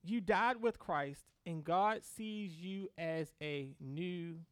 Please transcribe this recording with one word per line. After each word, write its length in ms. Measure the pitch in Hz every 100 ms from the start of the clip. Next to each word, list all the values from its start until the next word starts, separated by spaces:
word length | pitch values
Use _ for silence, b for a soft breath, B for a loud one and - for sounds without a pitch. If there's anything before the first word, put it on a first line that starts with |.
You 180 | 165 233
died 400 | 180 196 233 247
with 180 | 226 214
Christ, 440 | - 156 143 139 - _ -
and 180 | 160
God 380 | 151 175 208 220 - -
sees 380 | 220 214 202
you 360 | 160 180 190 190 -
as 360 | 170 160 156 _
a 300 | 151 147 135 139
new 540 | 135 143 180 180 170 165 165